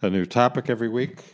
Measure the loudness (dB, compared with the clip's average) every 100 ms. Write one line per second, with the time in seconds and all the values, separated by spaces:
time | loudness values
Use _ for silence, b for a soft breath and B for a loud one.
0 | -2 0 0 4 2 2 -2 -2 -2 -2
1 | -4 -8 -20